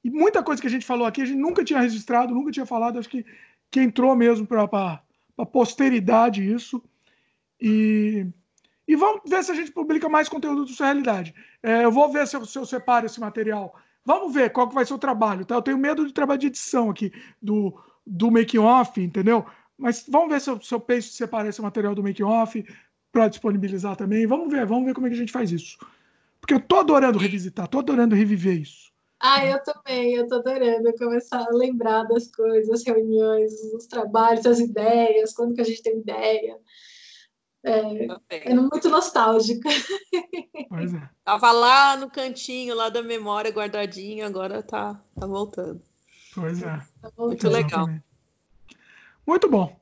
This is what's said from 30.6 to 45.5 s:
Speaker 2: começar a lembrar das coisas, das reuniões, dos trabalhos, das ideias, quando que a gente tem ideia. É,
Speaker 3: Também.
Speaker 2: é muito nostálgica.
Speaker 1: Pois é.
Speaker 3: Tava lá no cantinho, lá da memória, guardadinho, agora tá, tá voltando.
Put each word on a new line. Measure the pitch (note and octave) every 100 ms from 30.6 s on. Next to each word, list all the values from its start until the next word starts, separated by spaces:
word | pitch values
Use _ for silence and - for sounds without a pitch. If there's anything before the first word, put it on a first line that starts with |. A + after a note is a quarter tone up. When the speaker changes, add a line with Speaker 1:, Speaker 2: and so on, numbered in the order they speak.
| A#3+ A3+ A#3 A3+
Speaker 2:
começar | A#3+ A#3+ - B3+
a | A#3 A#3+
lembrar | C4 B3 A3+ A3
das | A3+ A#3 -
coisas, | - A3+ A3 A3
das | A#3
reuniões, | A#3+ A3 A3 A3 A3 A3 A3 G#3+ A3
dos | A3+ -
trabalhos, | A#3+ G#3 A3 A3+ A3+
das | B3 A#3+
ideias, | A#3 G#3 G#3+ A#3 A3+ G#3+ A3
quando | - A#3
que | A#3+
a |
gente | A3+ A3+
tem | A3+ A3
ideia. | G#3 G#3+ A3 A3 A3+ A3+ _ - - - - - _ _ _ _
É, | - A3
Speaker 3:
Também. | G#3+ G#3+ A3+ F3+ _
Speaker 2:
é | E3 B3+
muito | B3 C4+ D4+ E4+
nostálgica. | D#4 - - A3 A3+ A3 A#3 D4+ D4 - G4 _ F4+ F4 F4 - D4+ C4+
Speaker 1:
Pois | F3 F3
é. | E3+ C#3 _
Speaker 3:
Tava | - G#3+ A#3+
lá | A#3 A#3+ C4+ C#4 C4+
no | C4+
cantinho, | - C4 B3+ - B3+ B3
lá | A3+ A3+
da | A#3
memória, | A#3 A3+ G#3 G#3 A3
guardadinho, | G#3+ G#3 G#3 G3+ F#3+ G3 G#3+ G#3+
agora | F#3+ F#3+ G#3
tá, | G#3+ G#3 G#3 G#3 _ -
tá | F#3+
voltando. | G3 G#3